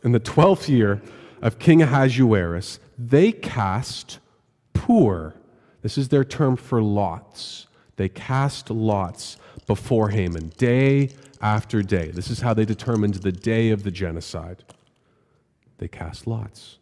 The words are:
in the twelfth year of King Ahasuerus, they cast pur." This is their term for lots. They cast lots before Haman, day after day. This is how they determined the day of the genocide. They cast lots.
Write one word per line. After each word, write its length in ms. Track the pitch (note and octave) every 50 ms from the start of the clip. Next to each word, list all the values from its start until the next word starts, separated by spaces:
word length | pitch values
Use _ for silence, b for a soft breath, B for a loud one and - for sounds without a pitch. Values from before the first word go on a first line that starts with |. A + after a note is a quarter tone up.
in 80 | - A#2+
the 80 | A#2+ A2+
twelfth 500 | A#2 - - D#3 E3+ G3 F#3+ F3+ - D#3
year 340 | C#3 A#2+ G#2+ G2+ G2+ G2+ B B B B B B B B
of 200 | - A2+ - -
King 220 | - E3+ D#3+ E3
Ahasuerus, 960 | D#3+ B2+ C#3+ C#3 C3+ C3 A#2+ A#2+ C3 A#2 A2 G2 F2 E2+ E2+ F2+ - - - - _ _ _ -
they 320 | A#2+ A#2 C3+ D3 F#3 A3+
cast 880 | A3 - - - - - G2+ F#2+ F#2 A2+ C#3 - - - - - - - _ _ _ _ _ _ _ _ _ _
pur." 640 | _ - - - A#3+ A3 D3+ G#2+ F#2 E2 D#2+ D#2 - - _ b b b b b b b
This 140 | - G#2+ -
is 120 | D3 C3+ B2+
their 160 | D3 C#3 C3
term 320 | C3+ - - D3+ C3 B2+
for 260 | A#2+ - - B2+ A#2
lots. 840 | A2 G#2 G2+ G#2 G2+ F2 E2 G#2+ - - - - - - - - - b b b b b b
They 120 | - G2 F#2
cast 600 | - - - - C3 C3+ C#3 C#3+ - - - -
lots 680 | G#2+ A2+ A2 A2 G#2 G2 F#2 E2+ - - - - - B B B B B B -
before 420 | G#2 - - - B2+ A2 A2 G#2+
Haman, 400 | G2+ G#2+ F#2 F2 E2+ E2 D#2+ D#2+ - -
day 520 | B2 A#2+ A#2+ B2+ C3+ C3+ C#3 C#3 C#3+ C3+ B B B B B B
after 400 | - G#2+ G#2+ G#2+ - - - G#2+
day. 300 | G2 F#2 G2+ F2+ E2 D#2
This 180 | D#2+ F2+ F2+ -
is 120 | A#2+ -
how 120 | B2 A#2+
they 120 | A2 A2 G#2+
determined 500 | G#2 A2 - - B2 A#2 G#2+ G#2+ G2+ F#2+
the 180 | F#2+ F#2 G2
day 380 | F2+ F2 - A#2 A2+ A2+ A2+ A2+
of 140 | A2 G2 G2
the 60 | G2+
genocide. 720 | E2+ F2+ F#2+ E2+ E2 E2+ D#2+ - - F2 E2 F2 F2+ _ _ _ - _ _ _ _ _ _ _ _ _ _ _ _ _ _ _ _ _ _ _ _ _
They 100 | F2+ F2
cast 380 | - - F2+ D#2+ - - -
lots. 520 | A2+ A2+ A2+ G#2 G2+ _ - - - - _